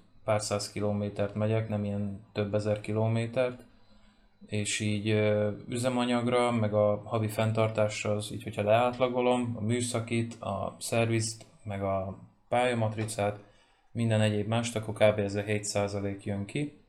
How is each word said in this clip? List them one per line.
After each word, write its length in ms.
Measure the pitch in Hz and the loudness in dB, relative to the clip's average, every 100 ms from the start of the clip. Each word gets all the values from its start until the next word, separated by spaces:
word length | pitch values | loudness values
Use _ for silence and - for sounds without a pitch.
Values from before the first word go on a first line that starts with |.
| - - | -20 -10
pár 180 | - 107 | -2 0
száz 300 | - 101 - | 0 -2 -4
kilométert 640 | 107 104 104 104 101 101 107 | -4 -2 0 -2 -2 -4 0
megyek, 340 | 107 110 110 | 0 0 0
nem 140 | 107 | -2
ilyen 440 | 101 101 101 98 - | -2 -2 -4 -6 -10
több 200 | - 101 | -4 -2
ezer 280 | 104 104 104 | 0 0 -2
kilométert, 840 | - 107 110 113 117 123 123 123 - - - - - _ - _ - | -2 0 2 0 0 0 -2 -4 -16 -20 -20 -20 -20 _ -20 _ -6
és 340 | 107 104 - | -4 -2 -2
így, 300 | 107 104 104 | 0 0 2
ö, 420 | 107 107 104 104 101 - | 4 4 2 0 -2 -6
üzemanyagra, 840 | 123 127 123 123 123 120 123 120 | -4 -2 0 2 2 2 2 4
meg 220 | 117 107 | 2 2
a 280 | 104 104 104 - | 4 4 2 -2
havi 220 | 117 107 | -2 0
fenntartásra 840 | - 110 110 110 110 107 - 107 104 | 0 0 2 2 2 0 0 -2 -2
az 160 | 107 | -4
így, 120 | 104 | -8
hogyha 200 | 113 110 | -8 -2
leátlagolom, 920 | 104 113 123 123 127 123 123 123 117 110 | 4 4 4 2 0 2 2 2 0 -2
a 40 | |
műszakit, 720 | 104 123 120 117 110 117 117 - | 0 0 0 -2 -2 -2 -2 -6
a 340 | 98 98 92 - | -6 -4 -6 -6
szervizt, 680 | - 117 113 113 110 - - - | -2 2 2 2 -2 -6 -16 -16
meg 200 | 104 98 | -8 -4
a 360 | 98 98 95 92 - _ - | -2 -2 -4 -8 -14 _ -2
pályamatricát, 920 | 120 123 120 107 107 110 - 104 107 - _ _ _ _ | 0 2 2 0 -2 -4 -2 -2 -2 -10 _ _ _ _
minden 300 | 113 117 107 | -2 2 4
egyéb 260 | 107 104 104 | 4 2 0
mást, 280 | 113 117 - | 0 0 -4
akkor 180 | 113 | -4
kb. 260 | 107 107 107 | 4 4 6
ez 160 | 101 101 | 0 -2
a 60 | |
hét 220 | 104 104 | -2 -2
százalék 600 | 104 101 101 101 101 98 104 | -2 -2 -2 -2 -6 -6 -6
jön 200 | 101 98 | -6 -4
ki. 360 | 143 147 - | -4 -6 -8